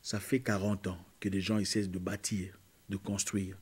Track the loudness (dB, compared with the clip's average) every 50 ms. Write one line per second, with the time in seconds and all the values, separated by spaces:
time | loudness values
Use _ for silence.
0 | -8 -4 -4 -4 0 2 2 2 4 4 2 4 4 2 2 2 0 -4 -4 -4
1 | -10 -16 -12 -4 -2 0 0 2 2 2 2 2 2 2 2 0 0 0 -2 -2
2 | -2 -2 -4 -4 -4 -2 -2 -2 -2 -4 -8 -16 -20 -20 _ -20 -8 -6 -6 -4
3 | -2 -2 -2 0 0 0 0 0 0 0 -6 -12